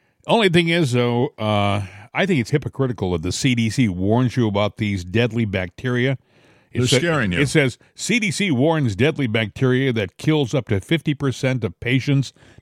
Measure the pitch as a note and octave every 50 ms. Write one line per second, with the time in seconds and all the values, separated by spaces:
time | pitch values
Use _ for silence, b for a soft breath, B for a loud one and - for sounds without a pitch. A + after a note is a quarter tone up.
0 | _ _ _ _ _ - E3+ A#3 A3 F#3+ D#3+ F3+ E3+ E3 E3+ F3 E3 B2 A#2+ A#2+
1 | A#2+ A#2+ A#2+ A#2+ B2+ D3+ - - A2 G#2+ G#2+ G2+ G2+ G2+ G2+ G2+ G2 F2+ B G2+
2 | G#2 B B C#3 F#3+ G3 F#3+ C3+ A2+ - - D3 - A#2+ - - C3+ B2+ A#2+ -
3 | G2+ F2+ F2+ E2 D#2+ F2+ - - - C3+ B2+ A#2 A2+ A2 G2+ - B2 G#2 F2+ F2+
4 | F#2 G2+ A2 A#2+ C3 A#2+ - C3 A#2+ G#2+ G2 G2+ G#2 G#2 - - A2 G#2 G2 F#2
5 | F2 F2 F2 A2 A#2+ A#2 A2 A#2+ A2+ G2+ F#2 F#2+ F#2 F2 - - - B2+ B2 B2
6 | B2 C3+ C3+ - b b b b b b b b b b b A#2 B2+ A#2+ B2+ B2+
7 | D3+ F3 D#3+ C#3+ A2+ G2 F2 F2 D3 B2+ - D#3+ C#3 B2+ - - b b b b
8 | - - G#3 A#3+ G#3+ G3 C3 - G3+ F#3+ C#3+ A#2 C3+ E3 E3 D#3+ C#3+ A#2 G2 F2+
9 | A#2+ D#3 D#3 - C#3 A#2 G#2+ A2+ A2 G2+ - - C3 B2+ B2+ B2+ C3+ C3+ A#2+ A2+
10 | G2+ F2+ - - - D#3 D#3 D3+ C#3+ A2+ - C#3 A2+ - G#2+ G2 - - E3 D#3+
11 | - D#3+ C#3+ - C#3+ C3+ A#2 - - C3 C3 B2 G#2+ F#2+ - _ - A#2+ B2+ C3+
12 | - C#3+ C#3 C#3 B2+ - - b b b b b